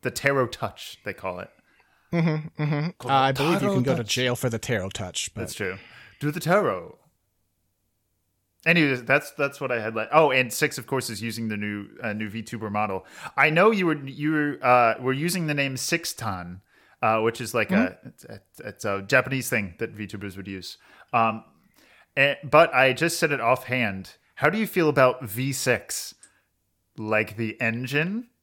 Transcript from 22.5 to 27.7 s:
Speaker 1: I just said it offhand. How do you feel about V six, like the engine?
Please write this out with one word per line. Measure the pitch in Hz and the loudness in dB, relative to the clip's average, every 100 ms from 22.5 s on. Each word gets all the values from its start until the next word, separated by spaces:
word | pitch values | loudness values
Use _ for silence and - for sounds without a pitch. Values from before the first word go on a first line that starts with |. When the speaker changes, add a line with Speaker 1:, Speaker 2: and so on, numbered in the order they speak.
| 151 170 | 6 8
Speaker 1:
I | 131 135 | 6 4
just | 123 165 - | 4 0 0
said | 127 | 0
it | 139 | 2
offhand. | 117 127 - 127 110 95 90 - _ - | 2 2 0 -2 -2 -2 -12 -20 _ 0
How | 147 | 2
do | 202 | 2
you | 214 | -2
feel | - 160 | 2 2
about | 143 131 123 | 6 4 4
V | 120 104 135 | -6 -6 -4
six, | 135 - 110 - - - - - _ _ _ _ _ _ - | -2 0 0 -2 -10 -10 -16 -20 _ _ _ _ _ _ -10
like | 107 110 110 104 | 0 0 0 -4
the | 110 - | -6 -2
engine? | 117 | -4